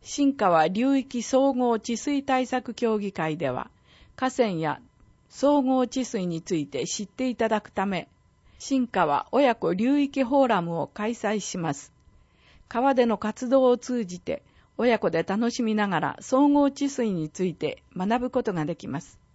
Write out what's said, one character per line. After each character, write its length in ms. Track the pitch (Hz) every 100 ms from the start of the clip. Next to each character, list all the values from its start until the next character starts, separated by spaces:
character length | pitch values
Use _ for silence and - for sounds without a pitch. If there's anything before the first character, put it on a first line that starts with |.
新 320 | - - 277
川 340 | 277 202 165 160
流 300 | 190 262 277
域 240 | 269 240
総 320 | 226 262 277
合 240 | 247 247 226
治 180 | 220 226
水 280 | - 285
対 240 | 277 262 254
策 260 | 254 240
協 240 | 233 233 220
議 140 | 202
会 260 | 190 160 156
で 140 | 143
は、 180 | 127 - _ _ _ - -
河 160 | 262
川 220 | - 226
や 280 | 170 156 139 _ _ _ _ _
総 320 | - 277 294
合 240 | 262 262 247
治 200 | 269 247
水 200 | 220 180
に 160 | 165
つ 140 | - 170
い 100 | 143
て 220 | 135 123
知 160 | -
っ 20 | 208
て 240 | - 254
い 60 | 240
た 120 | 220
だ 140 | 214
く 100 | -
た 140 | - 196
め、 220 | 185 - _ _ _ _ _
新 300 | - 269 240
川 400 | 190 160 143 -
親 220 | - 277
子 220 | 233 170 185
流 240 | 233 285
域 240 | 277 277
フ 180 | 247 285
ォ 20 | 262
ー 20 |
ラ 140 | 202
ム 180 | 170 170
を 60 | 143
開 240 | - 208
催 280 | 233 214 214
し 200 | - 190
ま 160 | 165 180
す。 180 | - _ _ _ _ _ _ - _
川 280 | 226 269 254
で 100 | 233
の 140 | 208
活 280 | 214 - 254
動 180 | 269 262
を 120 | 247
通 280 | - 247 190
じ 140 | 180
て、 220 | - 165 _ _ _ -
親 180 | 233 226
子 140 | 190
で 100 | 165
楽 300 | 165 196 233
し 100 | 233
み 140 | 226 214
な 120 | 208
が 120 | 170
ら 180 | - -
総 300 | - 262 285
合 220 | 285 285
治 180 | 277 285
水 220 | 277 233
に 180 | 180 156
つ 160 | - 185
い 80 |
て 300 | 160 151 - _ -
学 260 | 185 240
ぶ 80 | 247
こ 100 | 254
と 120 | 233
が 120 | 175 151
で 100 | 165
き 120 | -
ま 140 | 135
す。 200 | - - _